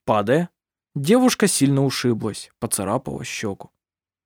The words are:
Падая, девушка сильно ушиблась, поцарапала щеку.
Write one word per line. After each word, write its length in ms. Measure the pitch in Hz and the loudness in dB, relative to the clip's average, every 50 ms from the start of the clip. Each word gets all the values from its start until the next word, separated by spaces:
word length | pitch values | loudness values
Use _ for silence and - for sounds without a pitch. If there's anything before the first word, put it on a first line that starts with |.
| - | -2
Падая, 460 | - 110 104 101 107 131 165 175 - _ _ _ _ _ _ _ _ - | 0 0 2 2 2 2 2 0 -2 _ _ _ _ _ _ _ _ -8
девушка 540 | 147 139 156 226 254 254 247 - - 220 190 | -4 2 4 4 6 4 4 2 2 0 0
сильно 380 | - - 139 139 139 135 139 | 2 2 2 2 2 2 2
ушиблась, 680 | 135 - - - 123 117 107 110 107 - - - - _ - | 0 0 0 0 0 0 0 -2 -8 -8 -8 -14 -18 _ -10
поцарапала 640 | - 110 - - 98 95 110 135 - 147 135 139 135 | -8 -6 -4 -4 -2 -2 -2 -4 -4 -6 -10 -10 -10
щеку. 480 | - - - - 104 95 - - - _ _ _ _ _ _ _ _ _ _ _ | -10 -10 -8 -6 -8 -8 -8 -14 -20 _ _ _ _ _ _ _ _ _ _ _